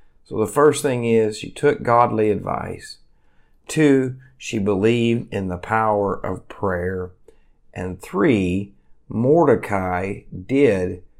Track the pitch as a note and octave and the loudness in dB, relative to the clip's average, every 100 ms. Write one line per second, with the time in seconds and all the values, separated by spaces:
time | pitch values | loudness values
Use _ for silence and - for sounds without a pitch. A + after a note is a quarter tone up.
0 | - _ - - G#2+ C#3+ D3 B2+ C#3+ B2 | -20 _ -10 -4 -2 4 4 4 0 -2
1 | A#2 A2+ G#2+ G#2+ - - C#3+ - A#2 A#2+ | 2 2 2 -2 -12 -2 0 0 2 2
2 | A#2+ A2 G#2+ G2 F#2+ - - - - - | 4 2 0 0 -4 -6 -8 -12 -16 -20
3 | _ _ _ _ _ _ - D#3 D3 C3+ | _ _ _ _ _ _ -6 2 4 4
4 | C3 C3 - _ - A2+ G2 F#2+ A2 A#2+ | 2 -6 -18 _ -8 -2 0 2 2 2
5 | A#2 A#2 - G2+ F#2+ F2+ - A2 A2 G#2 | 2 0 -4 -6 -6 -8 -4 0 0 0
6 | G2 F#2 - F#2 - - G2 F2+ F2+ F#2 | 0 -2 -6 -8 -12 -6 -4 -2 -4 -6
7 | F2+ - - _ _ _ _ G2 F#2 F2+ | -8 -14 -20 _ _ _ _ -10 -10 -10
8 | - F#3 F3+ A2 F#2 F#2 G2 - _ - | -6 0 2 4 2 -2 -6 -14 _ -20
9 | - G#2 B2 E3 D#3+ D3 - G2 F#2 F2+ | -8 -2 2 4 4 2 0 -4 -2 -4
10 | G2 G2+ - F#2 F2+ C#3 C#3 F#2+ F2+ - | -4 -8 -14 -14 -2 2 4 2 -2 -8
11 | - | -16